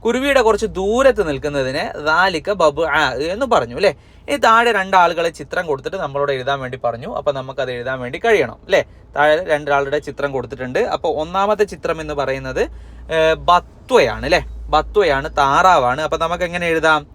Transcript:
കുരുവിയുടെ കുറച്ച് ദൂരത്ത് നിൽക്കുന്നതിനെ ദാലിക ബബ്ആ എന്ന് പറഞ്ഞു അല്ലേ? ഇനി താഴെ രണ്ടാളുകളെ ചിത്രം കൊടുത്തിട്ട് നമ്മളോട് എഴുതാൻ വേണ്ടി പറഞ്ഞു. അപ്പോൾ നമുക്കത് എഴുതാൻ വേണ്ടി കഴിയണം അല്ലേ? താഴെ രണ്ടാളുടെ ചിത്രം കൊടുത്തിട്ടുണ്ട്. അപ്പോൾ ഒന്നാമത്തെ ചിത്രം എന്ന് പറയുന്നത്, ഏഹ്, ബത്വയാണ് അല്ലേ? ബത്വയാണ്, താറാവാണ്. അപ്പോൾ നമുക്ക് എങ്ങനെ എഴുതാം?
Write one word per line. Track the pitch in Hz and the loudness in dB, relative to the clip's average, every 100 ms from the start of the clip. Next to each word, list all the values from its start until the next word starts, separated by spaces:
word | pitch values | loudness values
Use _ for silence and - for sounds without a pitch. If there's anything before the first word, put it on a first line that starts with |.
| 226 | 0
കുരുവിയുടെ | 247 277 269 220 | 0 2 4 4
കുറച്ച് | 208 220 175 | 2 -2 -4
ദൂരത്ത് | 196 233 269 220 170 | -2 4 4 2 -2
നിൽക്കുന്നതിനെ | 139 143 143 131 143 - - 151 | -2 -4 -4 -4 -4 -6 -4 0
ദാലിക | 160 185 170 147 202 | 2 2 0 -4 2
ബബ്ആ | 160 147 160 147 143 127 156 | 2 2 0 2 0 0 -4
എന്ന് | 202 262 | -4 0
പറഞ്ഞു | 214 117 123 | 0 0 0
അല്ലേ? | 185 143 - - - | 0 -2 -16 -20 -6
ഇനി | 285 240 | 0 4
താഴെ | 226 240 208 | 4 4 0
രണ്ടാളുകളെ | 190 190 170 165 170 160 | 2 4 4 2 -2 -4
ചിത്രം | 139 170 175 | -8 -6 -4
കൊടുത്തിട്ട് | 135 143 190 | -4 -4 -6
നമ്മളോട് | 156 139 143 135 | -6 -4 -2 -2
എഴുതാൻ | 127 139 | -2 -4
വേണ്ടി | 127 127 120 | -4 -4 -4
പറഞ്ഞു. | 117 165 - | -4 -8 -4
അപ്പോൾ | 147 139 | -4 -4
നമുക്കത് | 131 135 127 | -8 -6 -6
എഴുതാൻ | 123 123 131 | -4 -6 -6
വേണ്ടി | 123 160 226 | -8 -4 2
കഴിയണം | 208 123 - - | 2 2 -4 0
അല്ലേ? | 190 120 - - 139 | 0 0 -12 -12 0
താഴെ | 151 151 170 | 2 2 2
രണ്ടാളുടെ | 147 147 143 139 147 147 | -2 2 0 0 -4 -6
ചിത്രം | 139 139 135 | -6 -4 -4
കൊടുത്തിട്ടുണ്ട്. | 120 127 127 139 | -8 -10 -6 -2
അപ്പോൾ | 240 156 170 143 | -2 -2 -2 -4
ഒന്നാമത്തെ | 160 185 202 208 | -4 -2 0 0
ചിത്രം | 208 175 - 160 | -2 -2 -6 -6
എന്ന് | 151 | -6
പറയുന്നത്, | 147 135 135 131 131 220 - - - - 160 | -4 -4 -4 -6 -4 -4 -6 -20 -20 -4 2
ഏഹ്, | 160 156 143 | 2 2 4
ബത്വയാണ് | 175 - - - 240 131 110 123 | 2 2 -20 2 4 4 0 0
അല്ലേ? | 170 - - - | 0 0 -14 0
ബത്വയാണ്, | 156 151 208 180 135 156 156 | 0 0 0 2 0 -2 0
താറാവാണ്. | 139 147 180 170 123 135 | 2 4 6 6 2 0
അപ്പോൾ | 156 160 165 | -2 -2 -2
നമുക്ക് | 175 | -2
എങ്ങനെ | 175 175 175 | -4 -4 -2
എഴുതാം? | 165 156 151 147 | 0 2 2 -2